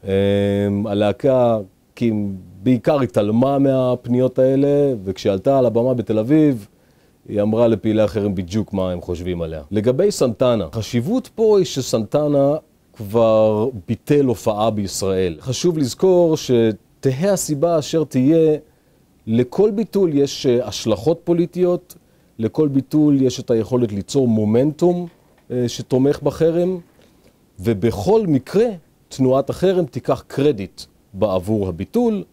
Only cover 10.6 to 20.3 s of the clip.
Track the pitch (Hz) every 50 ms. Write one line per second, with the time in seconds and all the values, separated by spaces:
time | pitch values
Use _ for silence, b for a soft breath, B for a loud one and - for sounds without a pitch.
10.6 | 92 76 - 113 104 - - 120 117 156 226 262 - - _ - 226 220 214 202
11.6 | 180 - - 139 123 - - 117 107 101 - 147 151 147 147 139 139 139 147 156
12.6 | - _ _ _ _ _ _ - 113 98 104 117 117 113 110 110 110 110 107 107
13.6 | 110 131 135 104 87 - 113 - _ - 147 147 143 127 120 - - 117 107 104
14.6 | 107 113 107 104 101 92 - - 101 95 95 92 95 90 80 76 - 131 127 -
15.6 | - 175 170 156 143 120 - _ - 190 180 175 175 165 156 147 - - 127 117
16.6 | 113 110 107 - _ _ _ _ - 135 131 131 175 202 202 180 - - 151 139
17.6 | 151 175 170 160 143 - - 165 156 - - 131 127 139 160 165 160 156 151 151
18.6 | b b b b b b b b b b b b b - 110 117 123 123 - -
19.6 | 196 214 214 202 226 - - 196 196 170 151 139 139 135